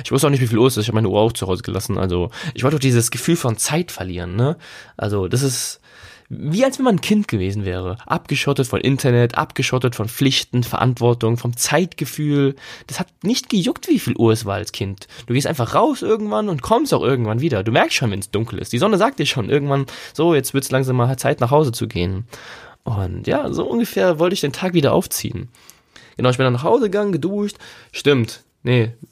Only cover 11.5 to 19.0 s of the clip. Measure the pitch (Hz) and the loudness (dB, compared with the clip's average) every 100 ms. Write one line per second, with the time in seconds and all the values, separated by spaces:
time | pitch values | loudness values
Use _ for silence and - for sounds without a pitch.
11.5 | 120 - 147 180 - 147 - 147 143 139 | -4 0 0 0 -4 -8 -4 0 2 2
12.5 | 139 - - - - - _ 190 262 - | 0 -12 -20 -10 -8 -8 _ -2 -2 0
13.5 | 202 220 - - 269 - - 113 110 101 | 0 0 -2 0 0 2 2 4 4 -2
14.5 | 101 104 - 98 95 - - - 127 143 | -6 -6 -6 -6 -6 -14 -14 -2 0 0
15.5 | 143 113 156 277 262 190 220 208 214 208 | -2 0 2 2 0 0 0 0 -2 -2
16.5 | 151 - 233 294 143 113 131 107 117 160 | -4 0 0 2 2 2 2 0 0 0
17.5 | 104 110 143 330 - 226 196 - - - | 0 2 2 2 0 0 -2 -4 -4 -4
18.5 | - - 123 208 185 | -6 -4 0 2 4